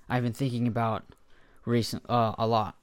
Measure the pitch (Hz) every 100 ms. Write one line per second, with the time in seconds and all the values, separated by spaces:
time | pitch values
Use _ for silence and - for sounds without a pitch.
0 | - 123 120 113 135 120 120 113 113 107
1 | - - _ - - - - 120 110 123
2 | - 120 110 - 113 113 104 -